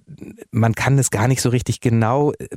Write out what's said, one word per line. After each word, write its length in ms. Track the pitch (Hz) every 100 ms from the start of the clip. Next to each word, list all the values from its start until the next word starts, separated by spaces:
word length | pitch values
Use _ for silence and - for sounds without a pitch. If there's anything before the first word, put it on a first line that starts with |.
| - 147 - - -
man 240 | 117 113 104
kann 240 | - 139
es 100 | 127
gar 180 | 101 117
nicht 140 | 131
so 80 | 123
richtig 320 | 120 - 117
genau, 500 | 123 117 110 131 147
äh, 120 | - -